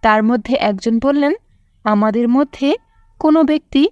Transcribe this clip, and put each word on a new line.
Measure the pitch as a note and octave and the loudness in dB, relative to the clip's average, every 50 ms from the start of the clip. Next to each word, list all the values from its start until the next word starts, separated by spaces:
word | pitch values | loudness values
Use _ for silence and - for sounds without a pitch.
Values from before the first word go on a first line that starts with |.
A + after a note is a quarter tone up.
| - | 4
তার | A3+ G#3+ A3 G#3+ | 2 2 2 2
মধ্যে | A3 A#3+ B3 G#3 - B3 | 0 0 -2 -2 -4 -4
একজন | C4+ - G#3 G#3 F#3+ - A#3 A3+ A3+ A3 | -2 -2 -2 -4 -4 -4 -2 -2 0 0
বললেন, | C4+ C#4+ C#4+ C#4+ C#4+ F4 A4+ _ _ _ _ _ _ _ _ _ | 0 0 0 0 -2 -2 -4 _ _ _ _ _ _ _ _ _
"আমাদের | G#3+ G#3+ G3+ G#3 G#3+ G3+ A#3 A#3+ A#3 | -2 0 0 0 0 0 0 0 0
মধ্যে | A#3+ C4 D4 C#4 - - C4+ C#4 D#4 A#4+ _ _ _ _ _ _ _ _ | 0 0 0 -2 -4 -4 -2 -2 -2 -2 _ _ _ _ _ _ _ _
কোনো | - D#4 D4+ D#4+ D#4+ | 0 2 2 4 2
ব্যক্তি | C4 D4+ D4+ _ _ - C4+ C#4+ G#4 | 2 0 -2 _ _ 0 0 0 0